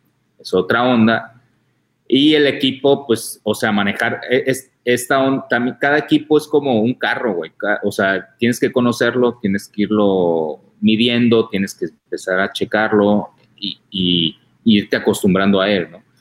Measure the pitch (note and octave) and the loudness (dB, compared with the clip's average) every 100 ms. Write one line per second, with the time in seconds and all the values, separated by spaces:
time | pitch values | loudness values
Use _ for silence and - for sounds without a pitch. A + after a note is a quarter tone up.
0 | _ _ _ _ - F#2 - A#2 B2+ A#2+ | _ _ _ _ -4 -2 0 0 2 4
1 | A2 A2+ - - _ _ _ _ _ _ | 4 2 -2 -18 _ _ _ _ _ _
2 | - C3+ D3 D3+ C#3+ - C3+ C3+ C#3 C3 | -2 2 4 4 2 0 -2 0 0 0
3 | - A2 - - G#2+ G#2+ A2+ G#2 G2+ G2+ | 0 -4 -4 -8 -6 -2 0 0 0 -2
4 | A#2 - - B2+ - C3 - _ B2 A#2+ | -4 -4 -2 -2 0 -4 -6 _ -2 -2
5 | - C#3 C3+ C3+ - A#2+ B2 A#2 C#3+ D3+ | 0 0 0 -2 -2 -2 -2 -2 0 0
6 | D3 D3+ - D3+ - D3+ C#3 A2+ A2+ B2+ | 2 0 2 0 2 -2 0 0 0 -2
7 | G#2+ B2+ B2 F2 D#2+ - G2+ G#2 G2+ - | -4 -2 -4 -4 -6 -6 -4 -2 -4 -2
8 | G2 F#2+ - - A#2 A#2+ B2+ B2+ A#2+ A#2 | 0 -2 -6 -4 -2 0 0 0 0 0
9 | A#2+ B2 B2 A#2 G2+ G2 - - G2+ G#2+ | 0 2 0 -2 -4 -4 -6 -4 -2 2
10 | G2+ F#2+ E2+ E2 D#2 D2+ _ - G#2 A2 | 2 2 2 0 -2 -6 _ -2 0 2
11 | A#2+ A#2+ A#2+ A2+ A2 G2 G2 - E2 - | 2 2 2 2 0 -2 -6 -6 -10 -12
12 | - D#2+ - F#2 G2+ - - G#2 G#2+ G#2 | -12 -10 -4 -2 -2 -4 -4 -2 0 2
13 | G2+ G#2 - _ _ _ G2 - _ F#2+ | 4 2 -2 _ _ _ -12 -12 _ -4
14 | F2+ F2 E2 - _ _ A#2 G#2 F#2 B2 | 0 0 0 -4 _ _ 2 2 2 -2
15 | - G2+ G#2 F#2 G2 G2 F#2+ G2+ D#2+ E2 | 0 0 2 2 2 2 2 0 -4 -10
16 | _ _ | _ _